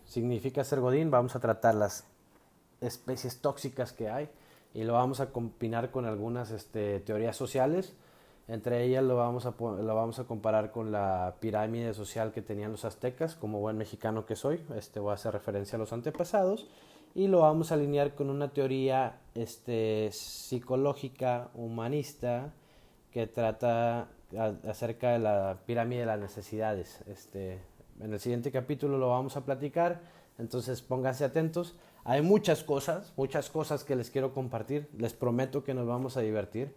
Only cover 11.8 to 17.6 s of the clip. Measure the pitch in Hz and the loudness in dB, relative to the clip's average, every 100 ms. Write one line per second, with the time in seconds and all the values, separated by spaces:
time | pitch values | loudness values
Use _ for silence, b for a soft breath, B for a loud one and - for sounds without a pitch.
11.8 | 117 104 101 113 110 113 101 104 104 107 | -4 -4 -6 -4 -4 -4 -6 -6 -6 -6
12.8 | 110 - 127 127 160 160 107 107 107 110 | -8 -4 -6 -2 -4 -4 -4 -2 -2 -2
13.8 | 107 - 110 110 110 110 139 170 156 113 | -6 -4 -2 -2 -4 -2 -2 -2 -4 -10
14.8 | - 107 101 101 113 101 - 101 101 117 | -8 -4 -2 -2 -2 -4 -4 -4 -4 -4
15.8 | 110 117 151 156 170 214 185 220 - B | -4 -4 -4 -4 0 2 4 2 -6 B
16.8 | B B B - 196 180 156 160 | B B B 0 6 8 8 8